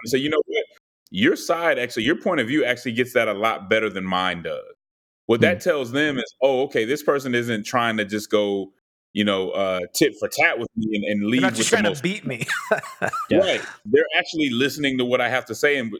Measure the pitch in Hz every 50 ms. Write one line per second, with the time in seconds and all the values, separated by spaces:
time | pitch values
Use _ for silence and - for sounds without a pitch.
0 | - 117 139 131 139 151 156 156 - - - - - - _ - _ _ _ _
1 | _ _ - 90 110 160 220 - - - 170 165 170 165 143 123 123 120 - 123
2 | 107 123 165 - - 208 180 147 117 110 143 156 127 120 123 117 - 127 113 117
3 | 123 120 - 123 113 110 101 98 107 113 104 - 98 95 110 110 110 107 92 95
4 | 92 92 92 92 92 92 87 85 80 82 76 71 - - - _ _ _ _ _
5 | _ _ _ _ _ - 117 120 139 160 180 175 - 185 165 143 131 117 120 143
6 | 151 151 139 127 113 - - _ 127 139 135 127 139 147 - 127 110 113 139 143
7 | - - 147 143 135 135 120 120 120 120 117 107 104 - - 123 117 117 110 110
8 | 107 95 107 107 101 - - 104 104 101 101 98 95 - - _ _ _ _ _
9 | _ _ _ 101 104 104 98 95 95 92 - 95 98 95 92 90 90 87 - -
10 | 160 131 107 - 107 98 - - 151 170 139 113 117 - - 113 107 110 107 104
11 | 101 95 107 104 101 104 123 131 - - 113 110 113 - 226 226 214 208 185 143
12 | 127 180 202 214 - - 131 113 127 - - - - - 214 - - - - -
13 | - - - 1077 1077 - - 175 202 185 139 - - - - - _ 104 117 143
14 | 160 151 156 170 175 - - 160 151 139 117 117 139 139 - 151 147 139 131 127
15 | 123 123 123 127 123 117 123 127 120 - 110 - - 147 143 139 120 113 101 -